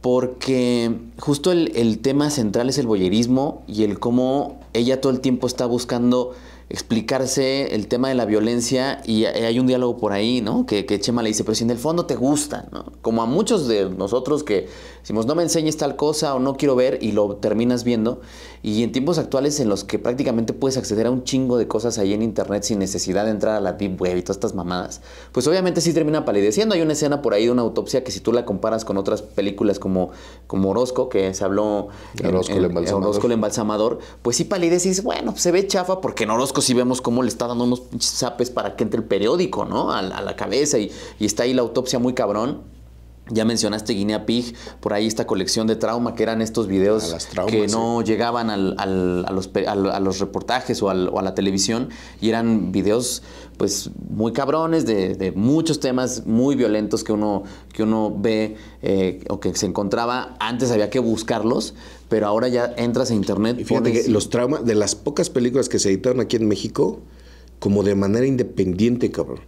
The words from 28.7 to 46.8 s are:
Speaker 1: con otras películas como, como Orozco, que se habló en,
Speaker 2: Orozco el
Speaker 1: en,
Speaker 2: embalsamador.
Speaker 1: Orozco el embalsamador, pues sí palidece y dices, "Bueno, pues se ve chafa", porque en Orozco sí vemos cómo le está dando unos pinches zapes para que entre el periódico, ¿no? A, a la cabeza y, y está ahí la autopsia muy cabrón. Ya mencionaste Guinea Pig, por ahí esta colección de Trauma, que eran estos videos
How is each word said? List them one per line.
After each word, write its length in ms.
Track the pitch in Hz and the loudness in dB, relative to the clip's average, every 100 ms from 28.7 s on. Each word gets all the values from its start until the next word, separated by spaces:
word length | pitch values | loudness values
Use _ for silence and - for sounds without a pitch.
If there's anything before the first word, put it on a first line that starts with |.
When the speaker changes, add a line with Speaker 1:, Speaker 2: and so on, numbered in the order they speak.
| 110 110 | -2 -2
Speaker 1:
con 100 | 98 | -2
otras 240 | 98 107 | 0 -2
películas 580 | - - 101 98 107 95 | -4 -2 -2 0 0 0
como, 340 | 98 92 90 - - - - | 0 0 0 -4 -20 -20 -6
como 240 | 101 95 | 0 2
Orozco, 400 | 98 127 127 123 | 2 0 0 0
que 240 | 104 95 | 2 0
se 100 | 95 | 0
habló 440 | 98 101 107 104 98 - - - | 0 2 2 0 -4 -12 -16 -6
en, 80 | 85 | 0
Speaker 2:
Orozco 180 | 90 90 | 0 0
el 60 | 101 | 2
Speaker 1:
en, 40 | 90 | 2
Speaker 2:
embalsamador. 340 | 87 85 101 95 | 0 0 0 2
Speaker 1:
Orozco 160 | 104 120 | 2 2
el 60 | |
embalsamador, 640 | 113 107 113 107 107 110 - - - | 0 0 -2 -2 2 0 0 -10 -6
pues 140 | 120 120 | -4 -2
sí 60 | |
palidece 440 | 165 196 170 175 190 | -2 0 2 2 2
y 20 | |
dices, 120 | 190 | -2
"Bueno, 280 | 214 82 - | -2 -4 -4
pues 100 | - | -2
se 100 | - | 2
ve 140 | 175 196 | 2 2
chafa", 340 | 196 180 185 | -2 0 -2
porque 240 | - - | -2 -4
en 60 | 107 | 0
Orozco 320 | 113 135 143 | 0 0 0
sí 100 | 139 | 2
vemos 300 | 123 123 127 | 2 2 0
cómo 200 | - 120 | 0 0
le 60 | 123 | 0
está 180 | 117 120 | -2 -4
dando 180 | 120 | 0
unos 160 | 123 123 | 0 0
pinches 320 | - 123 - | -4 -4 -4
zapes 360 | - 123 - 123 | -2 -4 -2 -4
para 280 | - 101 - | -2 -6 -2
que 80 | |
entre 140 | 110 110 | -2 -2
el 60 | |
periódico, 600 | 107 98 101 165 185 - 107 | -2 0 2 2 0 -2 -4
¿no? 240 | 110 - | -2 -2
A, 60 | 110 | -2
a 240 | 95 - | -4 -6
la 140 | 98 - | -8 -6
cabeza 420 | 101 110 147 127 | -2 0 2 2
y, 120 | 104 - - - | 0 -6 -16 -4
y 60 | 107 | -2
está 160 | - | 0
ahí 100 | 123 | 2
la 80 | 131 | 2
autopsia 380 | 117 117 127 127 | 2 0 -2 0
muy 160 | 123 | 0
cabrón. 580 | 123 113 104 117 151 - - - - - - - | 0 0 0 -2 -4 -12 -20 -20 -20 -20 -20 -4
Ya 160 | 110 110 | 0 2
mencionaste 480 | 117 107 107 107 | 2 0 -2 -2
Guinea 320 | 107 101 107 107 | -2 0 -2 0
Pig, 280 | 120 120 117 - - | -2 -2 -10 -16 -8
por 120 | 107 | -2
ahí 140 | 104 110 | 0 0
esta 200 | 110 113 | 0 -2
colección 400 | 104 92 - 110 | 0 0 0 0
de 100 | 110 | 0
Trauma, 380 | 110 120 120 | 0 0 -2
que 80 | - | 0
eran 200 | 110 113 | 0 0
estos 240 | 113 113 107 | 0 0 2
videos 380 | 95 | 4